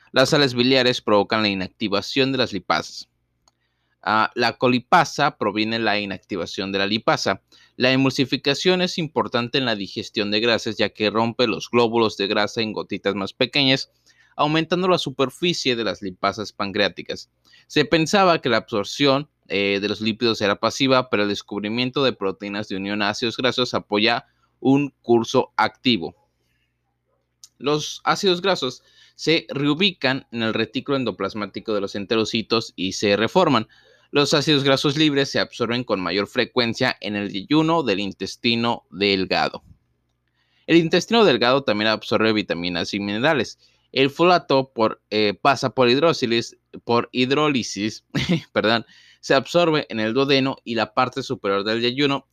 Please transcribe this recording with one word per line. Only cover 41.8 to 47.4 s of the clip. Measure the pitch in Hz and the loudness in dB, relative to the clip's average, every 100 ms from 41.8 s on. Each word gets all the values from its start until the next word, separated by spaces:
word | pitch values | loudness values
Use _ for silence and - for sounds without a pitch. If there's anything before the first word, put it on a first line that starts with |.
| 110 | 0
absorbe | 107 - 107 110 | 0 0 0 2
vitaminas | 107 95 85 87 87 95 | 2 -2 -4 -4 -4 -4
y | 104 | -4
minerales. | 101 107 139 147 101 - _ _ _ | -4 -2 0 0 -2 -8 _ _ _
El | 127 135 | -2 -2
folato | 135 175 175 - 135 131 | 2 4 4 2 0 0
por, | - 110 - - | 0 0 -2 -4
eh, | 107 104 95 | 0 0 0
pasa | 143 131 131 | 0 0 -2
por | - 123 | 2 4
hidróxilis-, | 127 165 147 120 117 - - _ - | 4 2 0 0 -2 -2 -12 _ -18
por | - 117 - | 0 0 0
hidrólisis, | 123 127 139 | -2 0 2